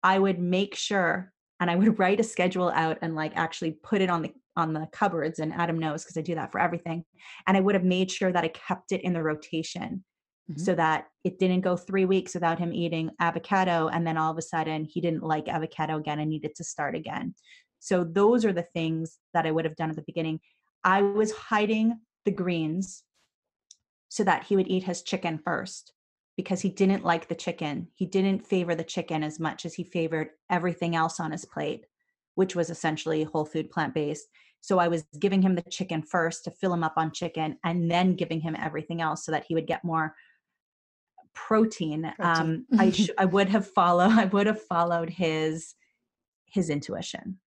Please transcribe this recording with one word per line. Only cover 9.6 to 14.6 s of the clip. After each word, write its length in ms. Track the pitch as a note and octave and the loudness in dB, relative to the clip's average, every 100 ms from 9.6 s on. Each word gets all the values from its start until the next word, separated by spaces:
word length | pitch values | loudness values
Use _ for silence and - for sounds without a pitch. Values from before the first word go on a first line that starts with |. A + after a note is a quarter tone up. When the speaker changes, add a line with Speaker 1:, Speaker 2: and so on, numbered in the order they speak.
| D#3+ F3+ - F#3+ - _ _ _ _ | -6 -8 -8 -10 -12 _ _ _ _
Speaker 2:
Mm-hmm. 80 | D3 | -6
Speaker 1:
so 160 | F#3 E3+ | -2 2
that 320 | D#3+ D#3 - _ | 2 0 -4 _
it 160 | F#3 F#3 | -6 0
didn't 220 | F#3 F#3 | 2 2
go 160 | F#3 F3+ | 2 -2
three 260 | - G3 | -2 0
weeks 300 | F#3 F#3+ F3+ | 4 2 0
without 260 | F3+ E3+ E3 | -2 0 0
him 140 | E3+ | -2
eating 380 | E3+ E3+ E3 D#3+ - | -2 -2 -2 -4 -2
avocado. 680 | F3 E3 - G3 F#3+ E3+ D#3+ | -2 -2 0 0 2 2 0
And 180 | E3+ E3 | 0 -2
then 120 | D#3+ | 0
all 120 | D#3+ | 0
of 80 | D#3+ | -2
a 40 | |
sudden 420 | D#3+ E3 | -6 -4